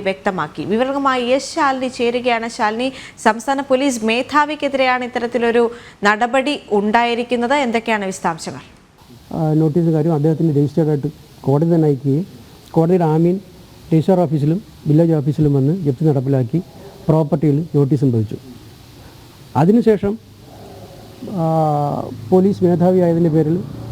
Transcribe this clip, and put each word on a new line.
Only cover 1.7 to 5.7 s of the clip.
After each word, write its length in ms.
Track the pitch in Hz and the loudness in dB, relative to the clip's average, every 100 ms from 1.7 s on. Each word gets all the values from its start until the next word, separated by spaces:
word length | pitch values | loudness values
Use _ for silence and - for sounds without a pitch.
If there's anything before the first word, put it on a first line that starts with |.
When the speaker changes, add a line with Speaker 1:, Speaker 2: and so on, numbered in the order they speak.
| 262 254 254 | 0 -4 -2
Speaker 1:
ചേരുകയാണ്. 500 | 240 247 247 233 226 233 | -2 -2 -2 -2 -4 -4
ശാലിനി, 320 | 214 220 262 262 - - 226 | -4 -2 -6 -8 -16 -4 -2
സംസ്ഥാന 340 | 214 254 269 269 | 0 -2 -4 0
പോലീസ് 300 | 254 285 240 220 | 0 0 0 -2
മേധാവിക്കെതിരെയാണ് 920 | 233 262 294 294 302 285 262 262 254 247 | -2 0 0 0 -2 -2 0 0 0 -4
ഇത്തരത്തിലൊരു 560 | 247 233 233 233 233 233 | -6 -4 -2 0 2 0